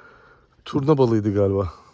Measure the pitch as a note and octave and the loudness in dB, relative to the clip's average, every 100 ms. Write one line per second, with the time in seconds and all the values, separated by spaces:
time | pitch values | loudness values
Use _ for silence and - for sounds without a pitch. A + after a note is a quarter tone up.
0 | - - - _ _ _ - D3 C3+ C#3+ | -20 -20 -20 _ _ _ -8 -4 0 2
1 | B2 A2 G#2 G2+ G2 G2 F2 - - | 2 2 0 0 0 0 -4 -8 -20